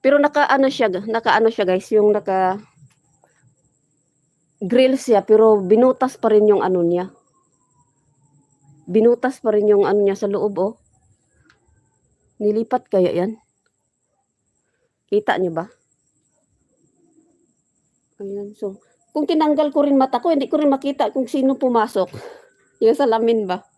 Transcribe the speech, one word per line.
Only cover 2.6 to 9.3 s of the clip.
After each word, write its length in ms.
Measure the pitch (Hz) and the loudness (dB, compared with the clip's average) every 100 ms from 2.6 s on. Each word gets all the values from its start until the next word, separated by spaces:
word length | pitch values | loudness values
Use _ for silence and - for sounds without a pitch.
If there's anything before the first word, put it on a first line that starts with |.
| - _ _ _ _ _ _ _ _ _ _ _ _ _ _ _ _ _ _ _ 185 240 262 262 | -12 _ _ _ _ _ _ _ _ _ _ _ _ _ _ _ _ _ _ _ -2 2 2 0
siya, 240 | - 208 | 0 0
pero 320 | 190 214 220 214 | 4 4 6 4
binutas 640 | 185 214 254 254 254 - | 2 4 4 2 -4 -2
pa 80 | 233 | 2
rin 240 | 214 214 | 2 4
yung 80 | 196 | 2
ano 240 | 185 180 | 0 0
niya. 240 | 170 175 185 _ _ _ _ _ _ _ _ _ _ _ _ _ _ _ _ _ | 0 -2 -6 _ _ _ _ _ _ _ _ _ _ _ _ _ _ _ _ _
Binutas 560 | - 196 226 240 254 | -2 2 2 2 -2